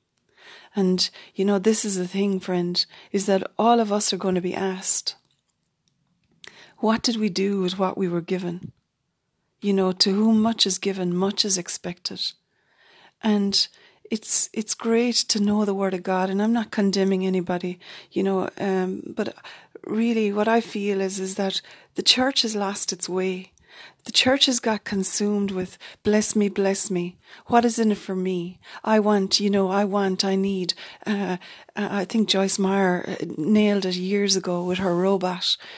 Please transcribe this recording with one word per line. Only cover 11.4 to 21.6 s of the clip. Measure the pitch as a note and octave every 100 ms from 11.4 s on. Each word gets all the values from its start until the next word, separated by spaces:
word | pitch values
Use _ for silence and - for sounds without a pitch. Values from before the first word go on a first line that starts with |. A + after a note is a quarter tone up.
is | G#3 F#3+
expected. | F3 - F3 F3 - F#3 - - _ _ _ _ _ - - _
And | A3 G#3 G3+ F#3+ - - - _ -
it's, | G#3+ - - -
it's | - G#3+
great | - A3+ A3+ B3
to | A3+ - A3
know | G#3 G#3
the | G#3
Word | G3 G3
of | F#3
God, | F#3 F#3 F#3+
and | G3
I'm | G#3+
not | A#3 A3
condemning | - G3 G3 F#3+ F#3+
anybody, | F#3+ F#3 F3+ F3+ F3+ F3+ - - -
you | -
know, | G3 F#3+ - -
um, | G3+ F#3+ F#3 G3+ - -
but | G#3 - - - - - -
really | G#3+ A#3 A3+ G#3
what | G3+ G#3+
I | A#3
feel | A3+ G#3+ G3+ G3
is, | F#3+ G3
is | F#3+ G3
that | G3 -